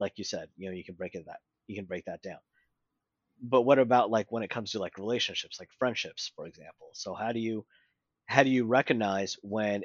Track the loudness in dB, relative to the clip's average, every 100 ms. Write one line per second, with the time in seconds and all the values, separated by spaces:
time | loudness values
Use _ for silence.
0 | -6 -6 -8 -8 -10 -12 -10 -10 -12 -12
1 | -10 -12 -14 -18 _ _ -14 -12 -8 -10
2 | -10 -12 -12 -16 _ _ _ _ _ _
3 | _ _ _ -16 2 4 8 6 8 6
4 | 4 2 0 -4 -4 -6 -6 -6 -6 -6
5 | -4 -2 -2 -6 -10 -12 -12 -4 -2 -2
6 | -8 -8 -12 -12 -14 -16 -20 -20 -20 -14
7 | -10 -6 -4 -2 -2 -4 -8 _ _ _
8 | _ _ 0 4 6 4 4 4 4 2
9 | 2 0 -2 -6 -6 0 0 0